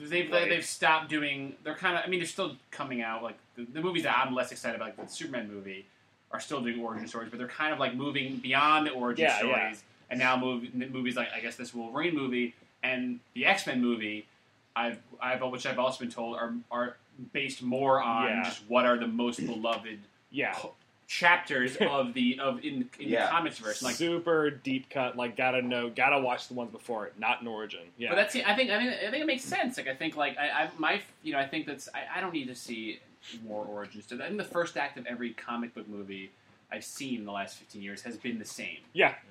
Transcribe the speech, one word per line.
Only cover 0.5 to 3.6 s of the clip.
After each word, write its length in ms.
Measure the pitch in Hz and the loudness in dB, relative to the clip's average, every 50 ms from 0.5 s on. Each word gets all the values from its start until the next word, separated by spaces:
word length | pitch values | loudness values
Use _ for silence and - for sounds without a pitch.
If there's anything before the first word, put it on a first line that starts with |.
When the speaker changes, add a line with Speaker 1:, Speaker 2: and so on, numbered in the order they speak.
| 170 165 - | 2 0 0
Speaker 1:
stopped 460 | - - - 170 160 160 160 156 156 | -4 -2 2 6 6 6 6 4 0
doing, 440 | 156 151 147 143 139 139 139 135 - - - | 0 0 0 0 -2 -4 -6 -8 -10 -8 -8
they're 100 | 151 156 | -8 -4
kinda, 280 | - 190 180 175 170 | 0 0 2 2 2
I 60 | - 180 | 0 0
mean, 100 | 185 175 | 0 0
they're 60 | 165 | -2
still 300 | 160 - 196 185 151 131 - _ _ | -2 -4 -4 -4 -4 -6 -10 _ _
coming 320 | - - 139 135 127 120 | -10 -8 -6 -4 -4 -4
out, 200 | 113 113 113 113 | -2 -2 -4 -4
like, 140 | 117 110 104 - _ _ _ | -6 -8 -10 -12 _ _ _
the, 80 | 123 | -12